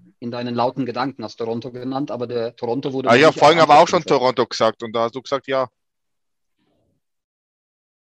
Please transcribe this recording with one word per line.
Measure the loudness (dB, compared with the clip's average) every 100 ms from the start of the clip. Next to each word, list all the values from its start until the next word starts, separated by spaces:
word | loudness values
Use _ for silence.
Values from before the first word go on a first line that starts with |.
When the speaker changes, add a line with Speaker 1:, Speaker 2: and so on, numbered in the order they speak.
| _ -16
Speaker 1:
in | -12
deinen | -10 -6
lauten | -2 -2 -2 -6
Gedanken | -4 -6 -8
hast | -12 -10
Toronto | -8 -8 -10
genannt, | -12 -8 -6 -6
aber | -8 -8
der | -6 -8
Toronto | -8 -6 -4 -4
wurde | -4 2
Speaker 2:
Ah, |
Speaker 1:
noch | 4
Speaker 2:
ich |
hab | 4
Speaker 1:
nicht | 6
Speaker 2:
vorhin | 6 6
Speaker 1:
als |
Speaker 2:
aber | 6
auch | 6
Speaker 1:
Antwort | 6
Speaker 2:
schon | 2
Speaker 1:
gestellt. | 0 0
Speaker 2:
Toronto | 0 0 -2
gesagt | 0 0 -2
und | -6
da | -4
hast | -4 -6
du |
gesagt, | -6 -6 -4
ja. | -4 -4 _ _ _ _ _ _ _ _ _ _ _ _ _ _ _ _ _ _ _ _ _ _ _ _